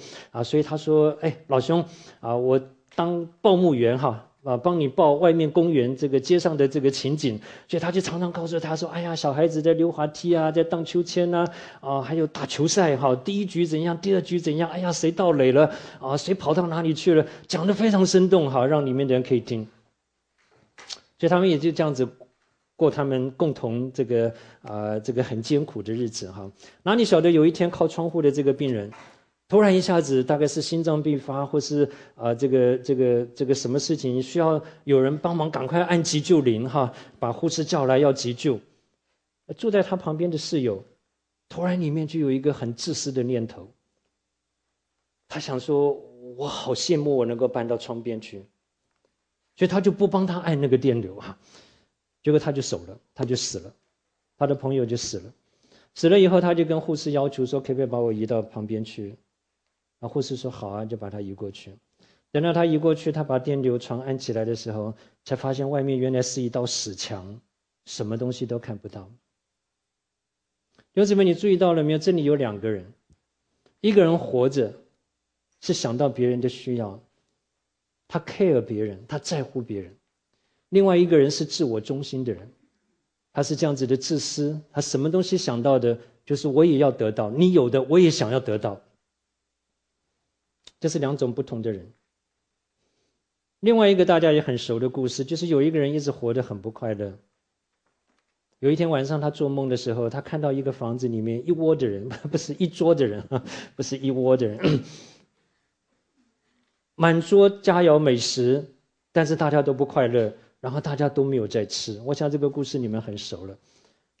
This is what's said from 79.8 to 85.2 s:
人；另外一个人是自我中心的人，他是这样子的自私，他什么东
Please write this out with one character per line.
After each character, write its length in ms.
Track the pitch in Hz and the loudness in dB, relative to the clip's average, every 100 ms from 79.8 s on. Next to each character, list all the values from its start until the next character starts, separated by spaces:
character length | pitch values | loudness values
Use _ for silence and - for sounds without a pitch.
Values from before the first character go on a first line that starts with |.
人； 100 | 90 - _ _ _ _ _ _ _ | -10 -18 _ _ _ _ _ _ _
另 160 | 190 196 | 4 6
外 100 | 175 | 6
一 100 | 175 | 6
个 120 | 160 | 6
人 120 | 139 | 6
是 140 | 151 | 2
自 220 | 156 - 143 | -4 -2 -2
我 140 | 110 | -2
中 200 | 107 139 | -4 -6
心 220 | 143 131 | -6 -6
的 80 | 120 | -6
人， 180 | 95 117 _ _ _ _ _ _ _ _ | -8 -12 _ _ _ _ _ _ _ _
他 100 | - | -4
是 100 | 139 | -4
这 140 | 147 156 | -2 -2
样 80 | 135 | 0
子 100 | 131 | 0
的 120 | 131 | -2
自 200 | - 147 | -2 -4
私， 420 | - - 147 156 - | -4 -4 -4 -6 -8
他 80 | - | -6
什 180 | - 139 | -4 -2
么 140 | 151 | 0
东 100 | 185 | 0